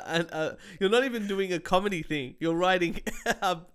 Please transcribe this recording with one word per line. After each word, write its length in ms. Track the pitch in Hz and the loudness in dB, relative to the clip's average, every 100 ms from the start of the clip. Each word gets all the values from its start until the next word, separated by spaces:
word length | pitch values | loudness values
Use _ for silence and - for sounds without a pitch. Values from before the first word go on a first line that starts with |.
| - | 0
an, 200 | 165 170 | -2 -2
uh, 240 | 156 156 - - 175 | -2 -4 -6 -12 -2
you're 120 | 190 | 4
not 140 | 233 | 4
even 220 | 269 233 202 | 4 0 -4
doing 260 | 196 190 | -2 0
a 60 | 175 | -2
comedy 460 | - 190 202 180 | 2 2 2 -2
thing. 320 | 151 151 127 - | -2 -4 -4 -4
You're 160 | 165 | 0
writing 460 | 165 180 185 170 - - | 2 4 4 2 -2 -6
<laughs> 120 | - - | -4 -2
a, 320 | 226 196 170 170 | 0 0 -2 -6